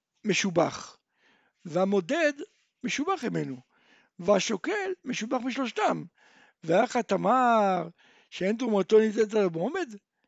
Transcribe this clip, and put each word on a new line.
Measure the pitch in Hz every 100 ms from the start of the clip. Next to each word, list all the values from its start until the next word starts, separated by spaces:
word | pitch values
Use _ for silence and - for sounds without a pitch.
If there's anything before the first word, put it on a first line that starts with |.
| _ _
משובח, | 214 175 196 170 143 - - - _ _ _ _ _ _
והמודד | 175 165 196 202 165 320 202 285 - _ _ _
משובח | 240 - 320 381
ממנו, | 220 165 143 131 - _ _ _ _ -
והשוקל | 175 196 - 202 302 415 381 370
משובח | 262 170 220 262
משלושתם. | 254 240 240 427 403 165 - _ _ _ _ _
ואחת | 160 180 247 247 -
אמר | 185 185 254 240 226 196 180 165 - _ _ _
שאין | - 185
תרומתו | 226 247 202 180 220
ניתנת | 220 214 214
עליו | 214 190
בעומד, | 165 202 370 285 208 _ _